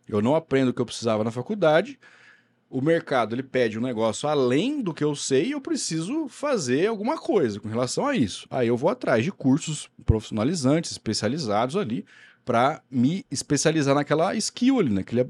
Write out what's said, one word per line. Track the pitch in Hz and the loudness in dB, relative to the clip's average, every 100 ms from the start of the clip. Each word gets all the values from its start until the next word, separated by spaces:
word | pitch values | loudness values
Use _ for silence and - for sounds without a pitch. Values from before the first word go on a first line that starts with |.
| - | -6
Eu | 107 | 0
não | 113 | 2
aprendo | 160 - 135 127 | 0 0 0 2
o | |
que | 120 | 0
eu | 110 | -6
precisava | - 113 107 | -4 -2 0
na | 113 | -2
faculdade, | 120 123 214 160 156 240 269 - - - _ _ _ _ | -6 -6 0 4 4 2 -8 -20 -20 -20 _ _ _ _
o | 131 | -2
mercado | 147 165 - 135 110 | 0 0 2 0 0
ele | 120 | -2
pede | 131 131 113 110 | -2 0 0 0
um | |
negócio | 127 110 113 104 147 | -4 0 0 0 0
além | 147 123 139 247 294 | 2 2 2 0 -2
do | 190 | -6
que | 143 | -2
eu | 147 | -2
sei | 143 - 131 226 | -2 0 2 2
e | |
eu | 294 | -4
preciso | 330 311 - 160 175 311 294 | -4 -6 -4 -6 -4 -6 -6
fazer | - 294 240 123 135 208 | -6 -2 -2 0 0 0
alguma | 214 220 320 | -2 -4 -4
coisa | - 220 123 101 | 0 2 2 -2
com | 107 | -6
relação | 110 127 - 269 | -4 -2 -2 0
a | |
isso. | 247 113 - - | 0 0 -4 -6
Aí | 135 117 | -2 0
eu | 120 | 2
vou | 160 | 0
atrás | 254 247 120 | -2 0 2
de | 151 | 0
cursos | - 131 - - 147 - - | 0 2 2 0 -10 -12 -2
profissionalizantes, | - 110 - 110 123 180 127 160 - | 0 0 -2 -2 0 0 2 0 -2
especializados | - 110 104 107 156 113 101 127 185 | -6 -6 -2 -2 -2 -2 0 0 -2
ali, | 139 123 - - - _ | -4 -6 -8 -20 -20 _
pra | - 117 131 156 _ | 0 2 2 0 _
me | 131 127 190 - | 2 2 0 -6
especializar | 135 - 143 156 160 139 | -8 -2 0 2 2 2
naquela | 139 143 156 180 | 2 2 0 0
skill | 220 - - 247 262 | -2 -6 0 2 4
ali, | 143 | 2
naquele, | 98 - 117 | 0 0 0